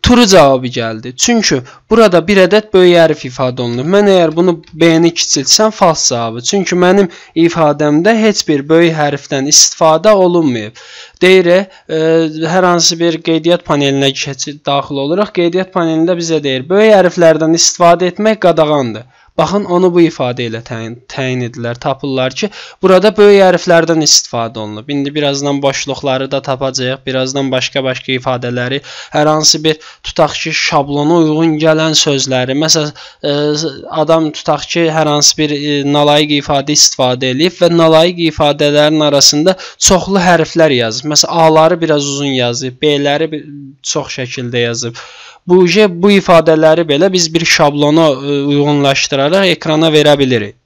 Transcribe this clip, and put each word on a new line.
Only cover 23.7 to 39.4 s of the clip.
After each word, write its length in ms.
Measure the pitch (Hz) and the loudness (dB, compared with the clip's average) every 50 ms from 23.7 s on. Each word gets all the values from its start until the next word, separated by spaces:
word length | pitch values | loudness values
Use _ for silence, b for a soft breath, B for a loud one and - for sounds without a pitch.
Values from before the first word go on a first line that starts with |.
| 175 165 160 160 165 160 156 | 2 2 4 2 0 0 2
istifadə 560 | 143 - - - - - 120 113 113 120 113 | 0 0 0 -2 -4 -6 -6 -6 -6 -8 -10
olunub. 300 | 107 104 107 107 110 - | -10 -10 -10 -14 -10 -8
İndi 220 | 143 143 139 139 147 | -6 -4 -4 -4 -4
birazdan 460 | 151 147 139 139 139 139 143 143 139 139 | -4 -2 -2 -2 -2 -4 -4 -4 -2 -2
boşluqları 640 | 139 131 - - 143 135 - - 143 131 131 135 131 | -2 -2 -2 -8 -8 -8 -6 -4 -4 -4 -4 -4 -4
da 120 | 139 139 | -6 -6
tapacağıq, 580 | 135 143 135 127 139 135 127 127 127 127 131 131 _ | -4 -6 -6 -4 -4 -6 -6 -6 -6 -6 -6 -8 _
birazdan 440 | 135 127 131 131 131 135 139 139 135 | -6 -6 -4 -6 -4 -4 -4 -4 -2
başqa-başqa 600 | 127 127 123 - - 143 131 131 127 127 - - | -2 -4 -4 -4 -6 -4 -4 -4 -6 -6 -6 -6
ifadələri, 720 | 131 127 127 135 127 120 120 120 123 123 123 127 135 139 B B B B B B | -6 -4 -4 -4 -6 -6 -6 -6 -6 -6 -6 -6 -6 -8 B B B B B B
hər 200 | - 147 151 151 | -4 -2 0 0
hansı 320 | 156 156 151 - - 156 151 | 0 0 0 -2 -2 0 -2
bir, 160 | 160 156 156 B B B B | -2 -4 -4 B B B B
tutaq 340 | _ - - - 160 143 - | _ -10 -2 0 0 0 0
ki, 180 | - - 165 156 | -6 -8 -6 -4
şablona 680 | - - - 170 151 139 143 143 147 147 151 170 170 | -4 -4 -2 -2 -2 -2 -2 -4 -2 0 2 2 2
uyğun 340 | 165 156 151 156 165 165 156 | 2 0 0 0 0 0 0
gələn 380 | 151 156 160 156 156 160 160 156 | 0 0 0 2 2 0 -2 -2
sözləri, 640 | 147 - 156 143 135 131 135 135 127 127 127 135 143 | -2 0 0 -2 -2 -2 -2 -2 -4 -2 -2 -2 -2
məsələn, 320 | 160 156 160 165 151 151 147 B B B B B | -2 0 0 -2 -2 -6 -8 B B B B B
e, 140 | - 147 139 143 147 147 147 151 165 151 135 - - - | -6 -4 -2 -2 -2 -2 -2 -4 -4 -8 -8 -10 -14 -8
adam, 400 | - 160 156 151 165 165 160 151 | -4 -4 0 2 2 0 0 -2
tutaq 360 | 147 - - - 151 143 - | -6 -8 -4 -4 -4 -4 -4
ki, 180 | - - 175 170 160 | -6 -4 -2 -2 0
hər 180 | 156 160 156 151 | 0 -2 -2 0
hansı 300 | 147 147 143 - - - | 0 0 0 -2 -2 -2
bir, 160 | 151 151 147 | -4 -4 -4
e, 240 | 143 147 147 147 143 139 | -6 -4 -4 -4 -2 -2
nalayiq 480 | 143 143 147 147 147 147 147 156 147 147 | 0 0 2 2 2 2 2 2 0 -2
ifadə 380 | 143 135 - 147 139 135 143 151 | -2 -2 -2 -2 -2 -2 -2 -2
istifadə 560 | - - - - - 131 127 127 123 131 131 | 0 0 -2 -2 -2 -2 -2 -2 -2 -4 -4
eləyib 240 | 127 131 156 180 175 | -2 0 -2 -2 0
və 160 | - 175 170 | 0 0 2
nalayiq 500 | 170 165 165 160 160 156 160 180 180 170 170 | 2 4 4 4 4 4 4 2 0 -2 -4
ifadələrin 840 | 156 151 - 156 147 143 147 151 147 147 147 151 151 156 156 151 | -4 -2 0 0 0 0 0 0 0 2 2 2 2 2 0 0
arasında 480 | 147 143 139 131 - 147 147 | 2 2 2 2 2 0 2